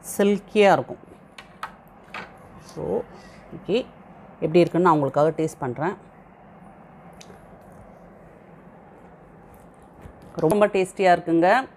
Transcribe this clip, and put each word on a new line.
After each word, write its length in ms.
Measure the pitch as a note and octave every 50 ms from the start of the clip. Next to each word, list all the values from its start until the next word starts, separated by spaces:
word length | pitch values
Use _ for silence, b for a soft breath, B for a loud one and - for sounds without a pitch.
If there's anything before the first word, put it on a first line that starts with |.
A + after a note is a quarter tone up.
| - -
சில்கியா 560 | - - G3+ G3+ G#3 F#3 - - - G#3+ G3+ G3 E3+
இருக்கும். 240 | C3+ B2 - - - - - - - - - - - - - - - - - - - - - - - - - - - - - - - - - - - - -
So, 100 | - D#3 D3+ - F#3 A3+ - - B B B B B B B -
இன்னைக்கு 280 | - - - - F#3 B3 B3+ - - - - - - - - - - - E3
எப்படி 160 | D#3+ D#3 F3
இருக்குன்னு 240 | E3+ D#3+ - E3 F3+ F3
நான் 80 | D#3+ D3+
உங்களுக்காக 340 | C#3+ C3+ - D3 D3+ D#3+ D#3 -
taste 200 | D#3+ D#3 - - C#3+
பண்றேன். 320 | C3 A#2+ B2+ D3+ F3+ - - - - - - - - - - - - - - - - - - - - - - - - - - - - - - - - - - - - - - - - - - - - - - - - - - - - - - - - - - - - - - - - - - - - - - - - - - - - - - - - - - - - - - - - - - D#3
ரொம்ப 240 | D#3 G#3 G#3 G#3 G3+ -
டேஸ்டியா 400 | F#3+ F#3 F#3 - - F#3+ F#3 F3
இருக்குங்க. 340 | E3+ - E3 E3 E3 E3 F3+ G#3+ B3+ C4 - -